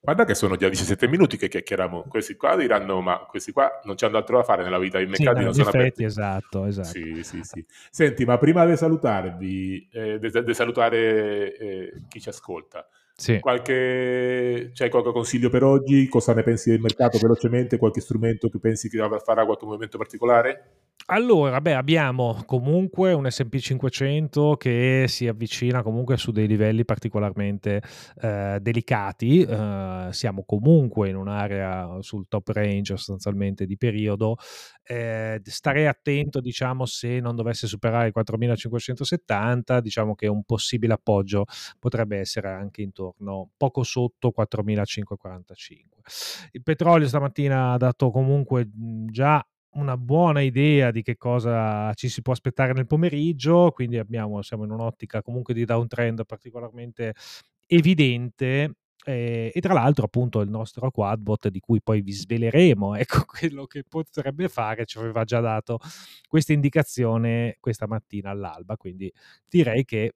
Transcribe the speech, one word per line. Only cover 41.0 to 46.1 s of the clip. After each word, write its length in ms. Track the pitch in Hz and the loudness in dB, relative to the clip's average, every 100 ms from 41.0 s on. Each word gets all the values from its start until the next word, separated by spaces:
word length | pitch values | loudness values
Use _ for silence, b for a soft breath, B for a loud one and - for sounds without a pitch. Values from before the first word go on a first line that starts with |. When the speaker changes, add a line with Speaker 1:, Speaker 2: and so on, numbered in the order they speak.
| - 101 98 101 101 B B - | 2 2 2 -2 -2 B B -6
Speaker 2:
potrebbe 400 | 123 117 110 101 | -4 -2 -2 -4
essere 300 | 95 - 98 | -6 -6 -8
anche 320 | 95 101 - | -10 -10 -10
intorno, 720 | 101 - 92 - 101 98 95 _ | -12 -10 -12 -10 -10 -10 -12 _
poco 240 | 139 - | -2 -2
sotto 480 | 120 - 123 _ 123 | -4 -2 -4 _ -4
quattromilacinquecentoquarantacinque. 1700 | - 107 107 104 104 101 - 101 98 95 92 87 92 - 82 _ _ - | -2 -4 -2 -2 -2 -2 -6 -10 -12 -14 -18 -20 -20 -20 -20 _ _ -18